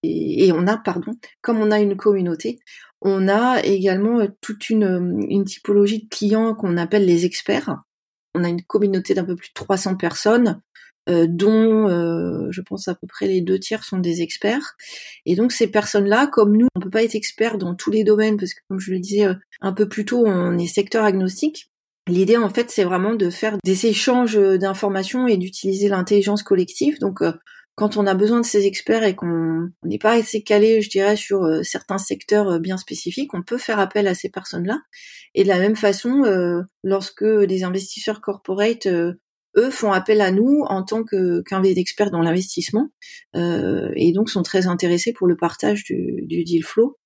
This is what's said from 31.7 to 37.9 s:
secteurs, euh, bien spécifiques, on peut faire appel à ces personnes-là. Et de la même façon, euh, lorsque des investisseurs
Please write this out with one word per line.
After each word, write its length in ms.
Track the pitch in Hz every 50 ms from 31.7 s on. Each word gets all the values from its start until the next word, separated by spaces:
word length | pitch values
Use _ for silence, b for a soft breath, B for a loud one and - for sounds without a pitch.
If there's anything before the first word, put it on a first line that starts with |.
| - - - - 190 196
secteurs, 500 | 190 - - - - - 208 208 208 196
euh, 100 | 175 170
bien 180 | 165 180 185
spécifiques, 580 | 190 - - 202 - - 180 180 - 277 277 -
on 80 | 185 180
peut 160 | - 233 254
faire 200 | - - 226 208
appel 300 | 196 196 - 208 202 196
à 60 | 180
ces 160 | - - 185
personnes-là. 500 | _ 190 185 - - 175 175 180 233 302 _ _ B B B B B B B B B
Et 100 | - 196
de 40 | 190
la 100 | 190 180
même 180 | 185 202 220
façon, 480 | 214 220 202 196 196 - 240 254 285 277
euh, 380 | 226 196 185 180 175 175 170 185 190 _ _ -
lorsque 420 | 190 196 196 190 - - - 202
des 380 | 214 220 214 202 185 190 185 185
investisseurs 580 | 180 180 196 190 -